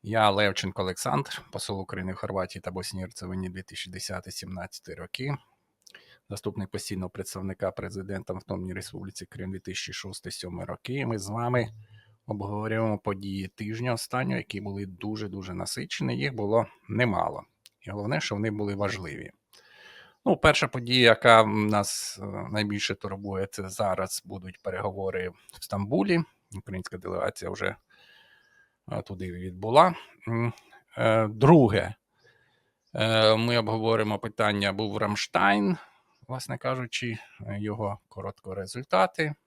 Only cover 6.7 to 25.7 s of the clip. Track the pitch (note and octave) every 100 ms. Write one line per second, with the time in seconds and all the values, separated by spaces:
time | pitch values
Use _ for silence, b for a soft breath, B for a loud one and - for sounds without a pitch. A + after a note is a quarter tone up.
6.7 | G2+ - F#2 F#2 - F#2 G2 F#2+ F#2 F#2+
7.7 | - F#2+ G2 F#2+ F#2+ - F#2+ - F#2+ F#2
8.7 | F#2 - G2 F#2+ - F2+ - F#2 F#2+ -
9.7 | F#2 - - F#2+ F#2 - - F2+ F2 F2+
10.7 | F2 - C3+ A#2+ A2 F#2+ A2+ A#2+ B2+ A2+
11.7 | b b b b b - G#2 G2 G#2 A2
12.7 | A2 A2+ G#2 - F#2+ G2 G2 F#2 - G#2+
13.7 | A2+ B2 A2+ - B2+ C3 B2 - G2+ G2+
14.7 | G2 G2 F2+ G#2 G#2+ G#2 G2 F2+ F2+ F2+
15.7 | - F3 - C3 A#2+ C#3 A#2+ G2+ A2+ -
16.7 | B - G#2 B2 F2 E2 - - _ -
17.7 | _ - G2+ G#2 D3+ - G2+ A2 G#2 G2+
18.7 | G2 G2+ F#2+ E2+ D2 - _ _ B B
19.7 | B B B B B - E3 D#3 C#3+ C#3
20.7 | C3 A#2+ B2+ A#2 A2 B2 A2+ A2 G#2+ G#2+
21.7 | G#2 G2 - - - G#2 G2 - G#2+ G#2
22.7 | G2+ - G2 G2+ G2 G2+ F#2+ F#2+ - F#2
23.7 | F#2+ G2+ F#2 F#2 - - F#2+ F#2 - G2
24.7 | F#2 G#2 F#2+ F#2+ F#2 F2+ - - - -